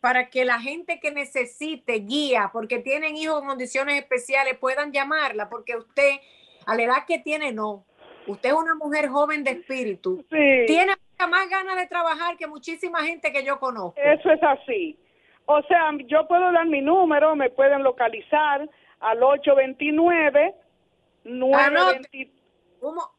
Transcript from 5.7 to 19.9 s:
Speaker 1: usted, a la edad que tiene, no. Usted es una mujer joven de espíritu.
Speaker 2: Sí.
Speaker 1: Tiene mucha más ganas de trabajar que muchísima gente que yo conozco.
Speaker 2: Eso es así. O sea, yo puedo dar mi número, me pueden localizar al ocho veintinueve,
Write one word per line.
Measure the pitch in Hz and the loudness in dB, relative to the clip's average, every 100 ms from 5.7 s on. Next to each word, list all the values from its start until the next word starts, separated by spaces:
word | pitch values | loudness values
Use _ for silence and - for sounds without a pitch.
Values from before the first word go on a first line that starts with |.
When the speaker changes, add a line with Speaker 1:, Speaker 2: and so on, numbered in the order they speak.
| 233 | -10
Speaker 1:
usted, | - - 277 277 - _ _ _ - | -6 0 0 0 -8 _ _ _ -6
a | 226 | -2
la | |
edad | 233 262 294 | 0 0 -2
que | 330 | -4
tiene, | 294 302 294 | -4 -6 -6
no. | 220 214 202 _ _ - - - | -6 -8 -10 _ _ -20 -18 -14
Usted | 202 247 | -6 0
es | 311 | 0
una | 330 320 | 0 -4
mujer | 302 302 294 | -2 -2 -2
joven | 277 294 302 269 | 0 0 0 -4
de | |
espíritu. | 262 - 262 233 185 185 185 - | -6 -8 -6 -6 -6 -6 -6 -4
Speaker 2:
Sí. | 311 285 262 233 | 2 4 4 4
Speaker 1:
Tiene | 320 381 381 _ | 4 2 0 _
mucha | - 359 | -6 0
más | 359 381 | 0 0
ganas | 381 381 370 | -4 -4 -6
de | 359 | -4
trabajar | 349 330 311 339 339 | -2 -2 -2 -4 -6
que | 311 | -10
muchísima | 302 - 330 359 339 302 | -12 -12 -8 -6 -4 -4
gente | 339 302 | -4 -4
que | 269 269 | -4 -4
yo | 277 | -4
conozco. | 262 233 - - | -4 -6 -10 0
Speaker 2:
Eso | 285 302 - | 2 2 4
es | 311 | 4
así. | 320 269 - 220 165 - _ _ _ _ - | 4 2 -2 -6 -6 -10 _ _ _ _ 0
O | 294 | 0
sea, | 294 349 320 294 240 | 4 2 2 -2 0
yo | 302 311 | 0 2
puedo | 349 359 | 2 4
dar | 339 330 | 2 2
mi | 285 | 0
número, | 277 370 349 294 302 302 | 2 4 4 4 4 2
me | 254 | -2
pueden | - 277 277 | 2 4 4
localizar | 269 247 233 226 - 302 302 277 302 - _ _ | 0 0 -2 -4 -2 0 2 -2 -4 -14 _ _
al | 220 226 | -4 2
ocho | 262 285 285 277 | 4 4 4 4
veintinueve, | 262 262 294 | 4 -2 -2